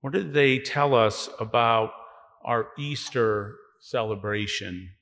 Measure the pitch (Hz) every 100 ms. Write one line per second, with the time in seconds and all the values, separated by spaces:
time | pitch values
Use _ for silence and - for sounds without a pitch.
0 | 139 180 180 143 139 131 - 147 143 127
1 | 110 - - - 110 120 117 113 110 -
2 | - - - _ - 117 110 - 143 143
3 | - 127 110 104 101 - - _ - 127
4 | 110 104 104 104 101 - 95 90 92 -